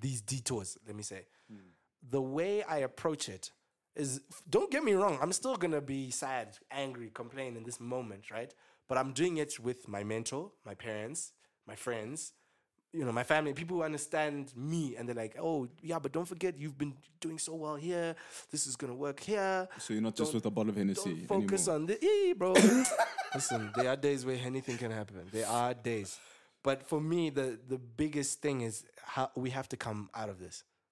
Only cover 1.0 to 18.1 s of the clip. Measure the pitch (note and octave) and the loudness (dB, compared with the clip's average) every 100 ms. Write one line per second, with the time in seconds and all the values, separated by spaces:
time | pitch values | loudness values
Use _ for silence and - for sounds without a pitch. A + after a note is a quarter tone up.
1 | G#2 F#2+ - _ - G#2 F#2 _ _ _ | -8 -10 -14 _ -20 -20 -20 _ _ _
2 | B2+ C3+ C3 D3 F#3 G#3 F3+ D#3 C3 - | -2 0 0 0 2 2 0 0 0 0
3 | E3 D3+ - F#2 - _ _ _ _ - | 0 0 -4 -8 -12 _ _ _ _ -4
4 | C#3 C3+ - - E3 G3+ G4 C4+ C#4 F#3+ | -2 -2 -8 -16 2 4 4 2 4 6
5 | G3+ C3+ D#3 F#3 C4 A3 F3 D3 C#3 C3+ | 6 4 2 2 0 0 2 0 0 -4
6 | C3 - C3+ B2+ G#2+ G#2 - C3+ C#3 B2 | -4 -4 -2 -4 -6 -12 -10 -6 -4 -6
7 | A2+ A2 A#2 C3 C3 A#2 A2+ - A#2+ B2+ | -10 -10 -10 -8 -8 -8 -10 -8 -4 -4
8 | A#2 G2+ - A2+ A#2+ - - _ - C3 | -4 -10 -8 -8 -8 -12 -20 _ 0 2
9 | C3+ C3 F3+ D#3+ D3 - A#2 B2 - G2+ | 2 2 2 2 -2 -2 -4 -4 -4 -4
10 | G#2 A2 A#2 C3+ G3+ - G#2+ G2 A#2 G#2+ | -2 -2 -2 -4 -8 -12 -14 -10 -6 -6
11 | A2 E3 - _ _ _ - G#2+ B2+ A#2 | -6 -6 -10 _ _ _ -16 -8 -4 -4
12 | G#2+ D3+ - - _ _ _ _ _ E3 | -4 -8 -10 -14 _ _ _ _ _ -2
13 | B2+ A#2 B2 D#3 D3+ C3+ E3+ F3+ D#3 D3+ | 0 2 4 4 4 -2 -2 0 0 -2
14 | - D#3 D3+ C#3+ C3+ B2 C#3+ E3+ C#3+ A2+ | -2 0 0 -2 -8 -6 -2 0 0 -2
15 | A#2+ A#2 A2 - D#3+ D#3 B2 - D#3+ E3 | -6 -4 -6 -4 -2 0 -2 -6 -6 -2
16 | C#3 E3 F3 F3 F#3 C#3+ D3+ C#3 D3 C3+ | -2 -2 -4 -2 -2 -2 -6 -4 -4 -6
17 | - - D#3+ D#3+ - D#3+ D3+ D3 E3 F3 | -16 -10 -6 -4 -6 -4 -4 -4 -2 0
18 | E3 | 0